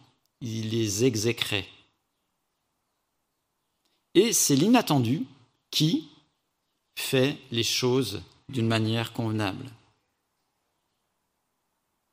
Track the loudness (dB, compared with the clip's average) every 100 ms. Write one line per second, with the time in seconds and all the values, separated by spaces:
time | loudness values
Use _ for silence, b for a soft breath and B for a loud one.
0 | _ _ _ _ -10 -8 -6 -4 -2 2
1 | 0 2 -2 -2 -4 -4 -6 -18 _ _
2 | _ _ _ _ _ _ _ _ _ _
3 | _ _ _ _ _ _ _ _ _ _
4 | _ 4 4 2 2 4 6 4 4 2
5 | 2 -2 -4 -14 _ _ _ 0 0 0
6 | -6 -20 _ _ _ _ _ _ _ -12
7 | -2 2 2 -2 -6 -4 -2 0 0 0
8 | 0 -6 -14 _ -10 -4 0 0 0 -2
9 | -4 -6 -4 -2 -4 -6 -14 -18 _ _
10 | _ _ _ _ _ _ _ _ _ _
11 | _ _ _ _ _ _ _ _ _ _
12 | _